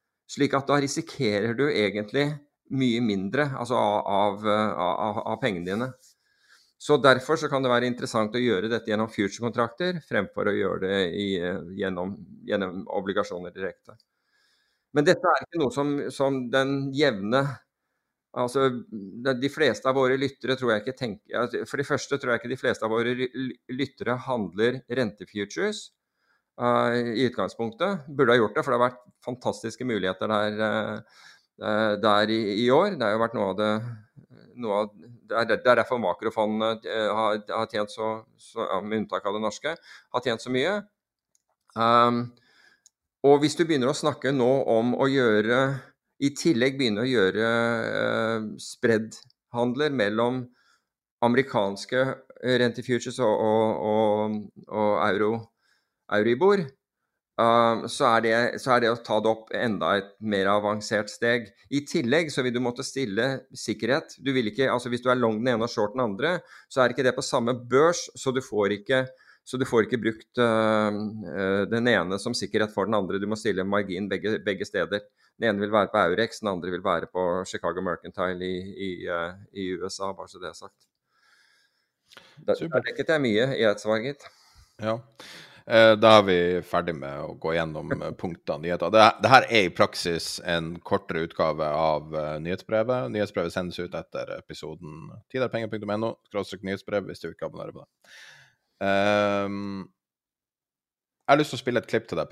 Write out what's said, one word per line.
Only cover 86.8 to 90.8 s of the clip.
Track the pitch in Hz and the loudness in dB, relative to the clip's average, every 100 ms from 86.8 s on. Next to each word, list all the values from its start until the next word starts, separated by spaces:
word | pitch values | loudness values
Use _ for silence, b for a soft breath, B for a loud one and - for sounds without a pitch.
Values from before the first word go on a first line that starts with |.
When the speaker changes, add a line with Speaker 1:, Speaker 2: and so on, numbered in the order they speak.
| 87 78 | -2 -6
Speaker 2:
med | 69 71 | -8 -10
å | 76 - | -10 -8
gå | - | -4
gjennom, | 90 80 78 78 | -2 -2 -6 -6
eh, | 82 80 - | -6 -6 -8
punktene | 92 85 - 73 | -8 -8 -6 -6
i | 82 | -4
nyheter. | 87 85 | -2 4
Det, | 110 110 - | 8 8 6
det | 113 | 8
her | 131 - | 8 8
er | 113 90 | 4 4
i | |
praksis | - 101 - 87 82 - - | 4 2 2 -2 -2 -4 -8
en | 90 85 82 87 | -2 -2 -2 -8